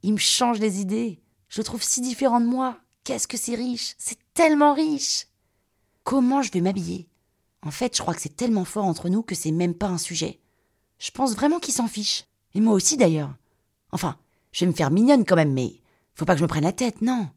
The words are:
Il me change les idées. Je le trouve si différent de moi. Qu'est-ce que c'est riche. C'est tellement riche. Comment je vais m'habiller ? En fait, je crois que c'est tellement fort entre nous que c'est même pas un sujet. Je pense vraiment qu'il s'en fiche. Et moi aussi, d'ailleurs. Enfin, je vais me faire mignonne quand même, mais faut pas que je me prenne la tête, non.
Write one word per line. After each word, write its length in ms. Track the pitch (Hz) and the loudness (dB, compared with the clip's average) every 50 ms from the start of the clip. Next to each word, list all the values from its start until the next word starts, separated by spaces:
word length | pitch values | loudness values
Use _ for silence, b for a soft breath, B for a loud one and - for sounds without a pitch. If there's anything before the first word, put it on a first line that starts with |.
Il 120 | - 190 214 | 0 0 0
me 40 | |
change 420 | 208 - - - - 254 240 240 214 | 0 0 0 2 2 2 0 0 0
les 220 | 214 220 185 190 | 0 0 0 -2
idées. 400 | 202 185 208 220 240 226 175 - _ _ _ _ _ _ | -4 -4 -4 -4 -4 -6 -8 -10 _ _ _ _ _ _
Je 100 | - - | -8 -6
le 40 | 220 | -6
trouve 200 | - - 233 - | -6 -6 -6 -4
si 180 | - - 254 | -2 -2 -2
différent 400 | 247 262 240 - 277 262 233 240 | -2 -6 -4 0 0 2 2 2
de 60 | 233 | 2
moi. 320 | 233 247 262 262 254 240 - _ _ _ _ _ | 2 0 -2 -4 -4 -6 -10 _ _ _ _ _
Qu'est-ce 240 | - 262 226 - | -8 -6 -6 -6
que 100 | - - | -6 -6
c'est 180 | 233 - - 233 | -8 -6 -6 -4
riche. 400 | 226 247 247 247 233 - - - _ | -4 -4 -6 -6 -6 -8 -10 -10 _
C'est 180 | - - - _ _ _ _ | -10 -12 -12 _ _ _ _
tellement 400 | - 339 320 311 294 294 294 285 | 4 4 4 6 6 6 4 4
riche. 540 | 277 320 311 302 269 - - - - - _ _ _ _ _ _ _ _ _ _ _ _ _ _ _ _ | 4 0 -2 -2 -2 -2 -4 -4 -4 -6 _ _ _ _ _ _ _ _ _ _ _ _ _ _ _ _
Comment 380 | - 233 277 247 247 269 277 | 0 2 2 4 4 2 2
je 100 | 269 214 | 0 0
vais 100 | - 180 | -2 0
m'habiller ? 460 | 170 190 196 196 170 170 180 185 170 _ _ _ _ _ _ _ _ _ _ _ - | 0 0 0 -2 -4 -6 -8 -10 -12 _ _ _ _ _ _ _ _ _ _ _ -12
En 60 | 151 | -10
fait, 260 | 143 - 240 247 - | -6 -4 -4 -2 -2
je 60 | 202 | -4
crois 140 | - - 165 | -4 -4 -6
que 60 | - | -6
c'est 140 | - 143 - | -8 -12 -6
tellement 300 | - 247 247 226 208 185 | -4 -2 0 0 0 -2
fort 200 | - - 208 202 | -2 -4 -2 0
entre 220 | 190 160 160 - | 0 -2 -2 -2
nous 140 | 175 185 214 | -2 0 0
que 140 | 226 - 190 | -2 -4 -8
c'est 160 | - - 156 | -6 -2 -2
même 240 | 156 165 175 175 170 | 0 0 0 0 0
pas 120 | 170 202 | -2 -4
un 120 | 202 180 165 | -4 -2 -4
sujet. 400 | - - 175 156 160 - - _ _ _ _ _ _ _ _ _ _ _ _ | -6 -6 -6 -6 -6 -6 -8 _ _ _ _ _ _ _ _ _ _ _ _
Je 140 | _ - - | _ -14 -12
pense 240 | _ - 269 262 220 | _ -2 -2 -2 0
vraiment 240 | 196 247 294 330 349 | 0 0 0 0 0
qu'il 140 | 339 294 247 | -2 -4 -2
s'en 140 | - 240 | -2 -2
fiche. 380 | 226 - 208 208 - - - - _ _ _ _ _ _ | -4 -4 -6 -4 -4 -4 -6 -8 _ _ _ _ _ _
Et 40 | 196 | 2
moi 140 | 220 226 214 | 2 4 4
aussi, 240 | 190 - - 320 | 4 2 2 4
d'ailleurs. 380 | 277 240 170 160 156 147 139 135 _ _ _ _ _ _ _ _ _ _ _ | 4 4 4 4 2 -2 -6 -10 _ _ _ _ _ _ _ _ _ _ _
Enfin, 260 | - - - 160 - _ _ _ _ _ _ _ | -8 -4 -4 -4 -6 _ _ _ _ _ _ _
je 140 | - - 175 | -4 0 0
vais 60 | 180 | 0
me 40 | 156 | 2
faire 140 | - 160 135 | 2 2 2
mignonne 360 | 151 190 226 254 294 262 208 | 4 4 6 6 6 6 6
quand 100 | - 190 | 4 4
même, 180 | 170 156 147 135 | 4 4 4 2
mais 260 | 131 127 107 - _ _ _ _ _ _ _ _ | 0 -2 -4 -6 _ _ _ _ _ _ _ _
faut 100 | - 165 | -6 0
pas 80 | 147 180 | 0 2
que 60 | 139 | 2
je 40 | 160 | 2
me 60 | - | 0
prenne 140 | - 151 147 | 0 0 0
la 80 | 175 | 0
tête, 300 | 190 - 254 240 208 - | 0 0 -4 -4 -2 -2
non. 280 | 220 240 254 240 202 139 - | -2 -2 -2 -2 -4 -6 -10